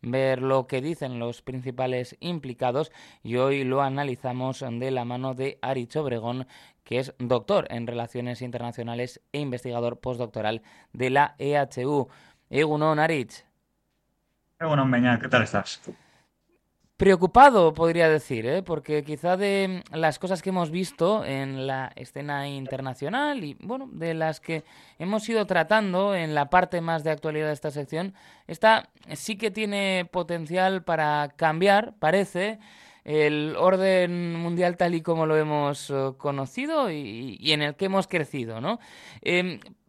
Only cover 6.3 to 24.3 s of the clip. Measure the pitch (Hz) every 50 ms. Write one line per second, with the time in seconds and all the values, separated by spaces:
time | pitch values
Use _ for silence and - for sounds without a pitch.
6.3 | 123 131 127 - - - - - _ _ _ - 117 123 135 - - - 123 120
7.3 | 127 120 - - 208 190 - - - 117 117 117 120 117 117 117 - 123 123 123
8.3 | 120 113 131 123 120 117 117 120 113 - 117 117 117 120 123 127 - - _ _
9.3 | - 147 147 139 123 123 - 127 120 120 120 120 117 - - 123 127 117 123 110
10.3 | - 110 107 107 113 113 - - - - _ _ - - 127 131 131 139 143 -
11.3 | - - 139 143 147 147 139 135 - 131 123 139 147 143 131 - - - - -
12.3 | _ _ _ _ 135 135 156 151 151 151 151 156 156 151 156 160 165 143 117 -
13.3 | - - - _ _ _ _ _ _ _ _ _ _ _ _ _ _ _ _ _
14.3 | _ _ _ _ _ _ 165 156 151 139 135 131 127 120 123 123 120 113 117 113
15.3 | - 120 107 - - 101 95 - - - - - - - _ _ _ _ _ _
16.3 | _ _ _ _ _ _ _ _ _ _ _ _ _ - 190 190 190 170 185 170
17.3 | - 240 269 285 240 202 170 165 156 156 165 165 165 170 165 160 156 151 - -
18.3 | 135 113 110 120 147 190 185 175 165 151 - - 151 151 143 147 151 139 - 175
19.3 | 180 185 202 202 196 196 196 185 185 180 - - - 160 160 156 147 - - 180
20.3 | 190 170 - 190 185 185 170 151 160 180 190 - - - 165 185 214 214 - -
21.3 | 135 135 135 135 135 135 131 135 135 131 131 - - - 131 - - 139 143 147
22.3 | 143 143 139 143 139 139 135 127 135 131 135 131 123 - 135 147 208 269 294 294
23.3 | 285 254 170 143 - - - 190 - 269 269 - - 160 165 165 165 160 160 160